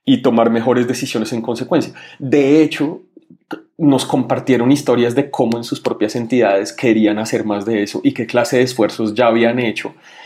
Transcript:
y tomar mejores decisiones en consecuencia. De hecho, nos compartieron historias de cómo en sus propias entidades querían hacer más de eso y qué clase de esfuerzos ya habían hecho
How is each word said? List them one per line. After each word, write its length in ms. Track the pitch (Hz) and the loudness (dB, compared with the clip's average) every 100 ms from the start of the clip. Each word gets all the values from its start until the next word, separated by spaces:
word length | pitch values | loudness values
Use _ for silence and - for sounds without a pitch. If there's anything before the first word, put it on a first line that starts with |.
y 180 | - 127 | 0 2
tomar 280 | 135 117 117 | 4 4 2
mejores 380 | 117 127 123 120 | 2 0 0 0
decisiones 440 | 120 135 120 110 | -4 -4 -4 -4
en 100 | 117 | -6
consecuencia. 500 | 113 117 127 160 - - - - | -6 -6 -2 -2 -2 -10 -20 -10
De 420 | 131 147 135 156 | 0 2 4 4
hecho, 420 | 156 - 147 175 _ - _ _ - - _ - | 4 0 -4 -6 _ -20 _ _ -18 -18 _ -2
nos 260 | 156 131 | 2 2
compartieron 680 | - 139 120 127 131 120 120 | 0 -2 -2 -2 0 2 2
historias 420 | 143 - 120 120 | 2 2 0 2
de 160 | 123 143 | 0 -2
cómo 280 | - 117 117 | -2 -2 -2
en 60 | |
sus 160 | 117 - | -6 -6
propias 360 | - - 104 123 | -4 -2 -4 -4
entidades 560 | 113 123 107 98 101 | -2 2 2 2 -2
querían 480 | - 127 110 107 107 | -2 0 4 2 0
hacer 240 | 110 117 | -2 -4
más 200 | 107 101 101 | -2 -4 -2
de 180 | 110 | -2
eso 160 | 101 - | -2 -2
y 120 | 139 | -2
qué 120 | 131 113 | -2 -2
clase 300 | 123 117 127 | -2 0 2
de 80 | |
esfuerzos 500 | 123 127 104 - 107 | 0 0 -2 0 -4
ya 120 | 104 120 | 2 2
habían 340 | 117 117 123 | 4 2 0
hecho 340 | 117 101 - - - - | -2 -4 -10 -14 -20 -20